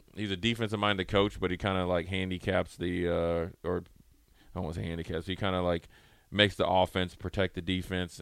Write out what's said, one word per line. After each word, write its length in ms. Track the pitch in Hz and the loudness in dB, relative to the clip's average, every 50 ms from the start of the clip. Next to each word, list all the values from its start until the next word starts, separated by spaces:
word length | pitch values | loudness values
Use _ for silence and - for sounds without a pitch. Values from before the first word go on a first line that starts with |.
| - - - | -20 -16 -8
he's 160 | 95 107 101 | -6 -4 -4
a 60 | 98 | -4
defensive-minded 720 | 87 92 117 117 110 113 104 110 104 104 104 101 95 92 - | 0 0 0 2 2 -2 -2 0 0 2 2 2 2 0 2
coach, 300 | - 98 101 107 - - | 4 4 4 4 0 -2
but 120 | 95 90 | 0 0
he 60 | 90 | 0
kinda, 280 | 87 - 101 95 92 90 | 0 0 0 2 2 2
like, 220 | 90 90 87 85 | 2 2 0 0
handicaps 720 | 90 95 92 95 92 90 87 - 98 92 90 90 - - | -2 -2 -2 -2 -2 -4 -2 -2 0 2 2 0 0 -4
the, 300 | - 87 90 90 90 87 85 | -4 -4 -2 0 0 0 2
uh, 580 | 85 87 85 85 85 85 82 - - - - | 2 2 2 2 0 0 -2 -4 -8 -8 -4
or 160 | 90 90 90 90 | -2 -2 -2 -4
I 720 | - - - - _ - _ _ _ _ - - - - | -8 -18 -20 -20 _ -20 _ _ _ _ -20 -20 -12 -8
don't 80 | 90 90 | -6 -6
wanna 120 | 76 82 | -4 -6
say 80 | 95 104 | -6 -6
handicaps, 420 | 82 82 82 80 - 87 80 82 | -6 -6 -6 -6 -6 -6 -6 -4
he 80 | 95 92 | -4 -4
kinda, 260 | - 104 95 92 90 | -2 0 0 0 2
like, 280 | 90 87 87 85 - - - - - - - _ _ _ | 2 2 0 0 -4 -10 -20 -20 -20 -20 -20 _ _ _
makes 240 | - 98 104 101 - | 4 4 4 4 4
the 100 | - 90 | 0 0
offense 480 | 80 92 92 92 - - 95 90 87 - | 4 4 4 4 4 2 -2 -2 -2 -6
protect 400 | - 101 90 - 104 95 90 - | -10 -10 -6 0 0 0 0 -2
the 60 | 92 | -6
defense, 600 | 85 87 92 92 87 - 92 90 90 85 - - | -4 -2 -2 -2 -2 -4 -4 -4 -4 -4 -8 -14